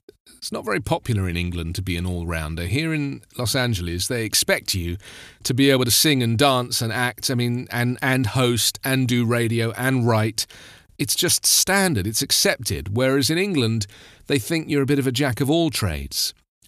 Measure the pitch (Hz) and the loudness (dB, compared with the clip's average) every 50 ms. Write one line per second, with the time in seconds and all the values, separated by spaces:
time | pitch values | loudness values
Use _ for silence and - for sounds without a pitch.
0 | _ - _ _ _ - - _ - - 220 - - 220 202 175 113 - - 170 | _ -20 _ _ _ -20 -20 _ -10 -8 -8 -6 -4 -2 -4 -2 0 -2 -2 -2
1 | - - 117 101 95 90 85 87 87 87 85 87 82 82 82 - 92 92 87 85 | 0 -2 0 0 0 0 -2 -2 -2 -2 -4 -4 -6 -4 -6 -4 -4 -2 -2 -2
2 | 87 92 90 87 85 82 85 80 78 78 82 82 85 85 104 139 160 160 160 151 | -2 -2 -4 -4 -4 -4 -4 -4 -4 -6 -6 -6 -4 -2 -2 -2 -2 -2 -2 -2
3 | 143 139 135 120 - _ - - 123 113 - 135 123 120 113 90 87 85 85 90 | -4 -4 -6 -10 -14 _ -10 -6 -4 -2 0 0 0 0 0 -2 -2 -4 -4 -4
4 | - - 127 120 113 - - - - - 190 - - - - 95 85 85 87 98 | -4 -4 -4 -4 -4 -2 -2 -2 0 0 0 -2 -2 -4 -4 -2 -2 -4 -6 -6
5 | - - - - - - - _ - - 131 120 139 139 135 123 127 120 - - | -10 -16 -20 -20 -20 -20 -20 _ -4 -2 2 4 6 6 6 4 4 4 2 4
6 | - 156 143 131 120 113 117 110 143 139 131 123 123 120 120 - 123 113 104 123 | 4 4 4 4 2 2 2 4 4 4 4 2 0 -2 -4 -4 -4 -2 -2 -2
7 | 123 123 123 - - - 123 120 120 120 120 123 127 - - 120 120 123 123 - | -2 -2 -4 -4 -4 -2 0 0 0 0 -2 -4 -6 -6 -4 -2 0 0 -2 0
8 | - 135 131 131 131 104 - 135 127 120 123 110 - - - - - 135 131 131 | 0 0 0 2 0 0 0 2 2 2 2 2 0 0 -2 -2 -4 -2 0 0
9 | 131 117 123 120 120 113 120 117 120 113 117 117 113 117 113 - 123 131 135 127 | 2 2 2 2 2 2 2 2 2 0 0 0 0 -2 -2 -2 0 0 2 2
10 | 117 120 113 110 107 113 110 - - - - - - - - - _ _ _ - | 4 4 4 4 2 0 0 -4 -6 -8 -10 -20 -20 -20 -20 -20 _ _ _ -6
11 | - - - - 180 165 - - - - - - - - 185 196 190 180 151 101 | -4 -2 0 0 2 0 0 2 2 2 2 4 4 4 4 4 4 4 2 0
12 | 87 107 - - - - - - - 202 - - 113 - - 71 69 95 101 117 | -2 -2 -2 -2 -2 0 0 2 2 2 0 0 -4 -4 -4 -4 -4 -4 -2 0
13 | 131 131 135 143 131 127 160 170 196 208 185 143 120 110 113 113 104 - - - | 2 2 2 2 2 2 0 0 0 0 0 0 2 2 0 -2 -4 -6 -12 -20
14 | - - - - - - 135 131 104 - 170 160 156 - 147 143 135 127 147 139 | -20 -20 -20 -20 -4 0 0 0 0 0 -2 -2 -2 -2 0 0 2 2 2 2
15 | 123 135 123 117 147 135 113 - 143 123 156 170 170 156 120 - 110 90 78 69 | 2 0 0 0 0 0 0 0 0 2 2 2 2 0 0 -2 -2 -2 -2 -4
16 | 69 65 - - - - - _ _ _ _ _ _ | -6 -6 -6 -4 -4 -4 -6 _ _ _ _ _ _